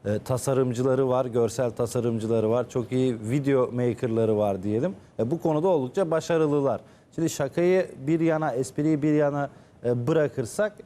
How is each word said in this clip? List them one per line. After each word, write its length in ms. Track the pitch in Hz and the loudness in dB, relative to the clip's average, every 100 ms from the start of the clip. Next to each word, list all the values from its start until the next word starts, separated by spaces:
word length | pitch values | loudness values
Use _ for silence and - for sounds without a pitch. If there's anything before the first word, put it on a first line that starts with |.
e, 140 | 104 104 | -4 -4
tasarımcıları 920 | - 123 - 131 127 120 131 131 131 | -2 -2 0 0 0 0 0 2 2
var, 180 | 127 127 | 0 0
görsel 440 | 120 117 - 123 | 0 0 0 -4
tasarımcıları 800 | 117 117 127 117 117 110 113 110 | -2 -4 -2 -2 -2 0 0 2
var, 180 | 120 120 | 0 -2
çok 240 | 131 110 | -4 -2
iyi 240 | 127 131 113 110 | 0 0 -2 -2
video 420 | 143 139 135 120 | -2 2 2 2
makerları 680 | 120 123 110 120 113 113 107 | 0 -2 0 0 2 2 2
var 240 | 104 98 | 2 0
diyelim. 320 | 98 107 156 - - - | -2 -2 -2 -6 -10 -4
E, 120 | 113 | -2
bu 100 | 165 | -2
konuda 280 | 165 151 185 | 0 2 2
oldukça 420 | 165 127 196 180 | 2 0 -2 0
başarılılar. 720 | 160 - 165 156 147 135 104 - - _ | 0 0 2 2 2 2 -2 -6 -20 _
Şimdi 160 | - 165 | -4 -2
şakayı 600 | - 139 170 175 185 175 - 135 | -2 -4 0 2 2 0 -4 -2
bir 140 | 165 | 0
yana, 320 | 165 156 156 | 2 0 0
espriyi 500 | 123 131 - 151 151 | -2 -4 -2 0 2
bir 100 | 151 | 2
yana, 380 | 151 147 143 139 - - - | 2 2 0 -4 -8 -20 -6
e, 220 | 120 123 120 | -2 0 2
bırakırsak 680 | 160 147 - 113 - 214 208 | 2 2 -2 -6 -2 -4 -4